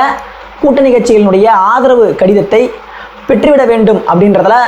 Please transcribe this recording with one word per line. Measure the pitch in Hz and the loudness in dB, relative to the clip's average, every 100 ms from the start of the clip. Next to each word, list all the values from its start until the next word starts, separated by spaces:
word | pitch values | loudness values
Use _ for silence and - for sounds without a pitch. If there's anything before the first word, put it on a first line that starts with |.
| 269 - - - - - | -2 -6 -12 -20 -20 -4
கூட்டணி | 277 277 269 | -2 0 2
கட்சிகளினுடைய | 240 - 214 202 190 220 | 0 2 2 2 2 2
ஆதரவு | 202 190 247 254 247 208 160 | 2 0 0 0 2 0 0
கடிதத்தை | 185 202 143 220 247 - - - - - - | 0 0 0 0 -2 -6 -18 -20 -20 -14 -4
பெற்றுவிட | 226 294 285 247 | -2 0 0 2
வேண்டும் | 226 214 202 - | 0 0 0 -2
அப்படின்றதுல | 175 208 190 165 240 | 0 2 2 2 0